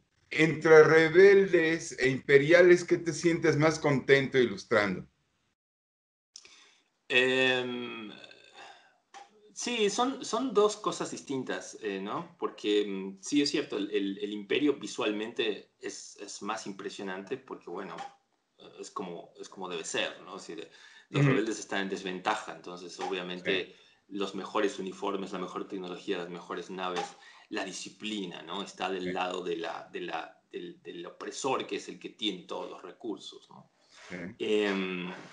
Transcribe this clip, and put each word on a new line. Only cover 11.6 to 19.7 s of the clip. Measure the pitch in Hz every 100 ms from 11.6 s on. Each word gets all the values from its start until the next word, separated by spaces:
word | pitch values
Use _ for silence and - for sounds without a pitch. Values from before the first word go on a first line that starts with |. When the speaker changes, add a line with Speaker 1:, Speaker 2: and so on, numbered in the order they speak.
| - -
Speaker 2:
eh, | 107 98
¿no? | 98 139 175 -
Porque, | 107 - 107 104 104
mm, | 95 95 95
sí | - 143
es | 143
cierto, | 160 - 107
el, | 101
el, | 104 98 98
el | 104
Imperio | 104 101 127 147 -
visualmente | 104 - 113 104 113 120 113 95 - _
es, | 107 - - -
es | 101 -
más | 101 95 -
impresionante | 98 98 - 98 92 98 131
porque, | - - -
bueno, | 87 95 85 - _ _ _ _ _ 90 87
es | 95
como, | - 92 85 - -
es | 98
como | -
debe | 90